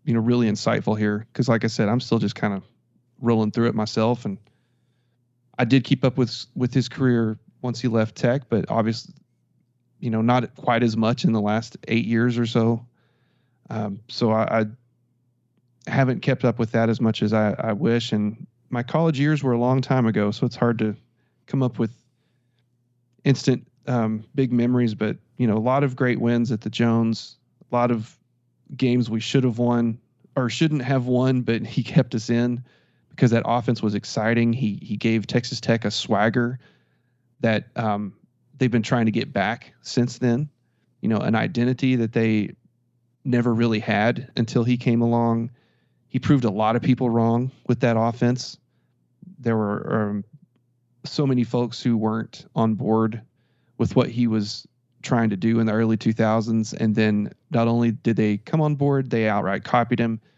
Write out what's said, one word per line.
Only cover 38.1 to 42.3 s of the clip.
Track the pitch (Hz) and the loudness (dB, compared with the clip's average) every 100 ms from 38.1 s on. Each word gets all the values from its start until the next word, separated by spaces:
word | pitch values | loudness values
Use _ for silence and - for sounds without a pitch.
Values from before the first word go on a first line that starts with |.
| - _ _ _ - | -12 _ _ _ -2
they've | 127 | 0
been | 117 | 0
trying | 107 123 113 | 0 2 2
to | |
get | 110 101 | 0 -2
back | 101 98 117 - _ | -2 -2 -4 -12 _
since | - - 120 - | -6 -2 -2 0
then, | 127 120 151 _ _ _ _ - | 0 0 -2 _ _ _ _ -8
you | - | -2
know, | 107 | -2
an | 95 113 | 0 0
identity | 110 120 123 123 131 127 | 0 0 0 0 0 0
that | 113 | 0
they | 117 113 | 0 2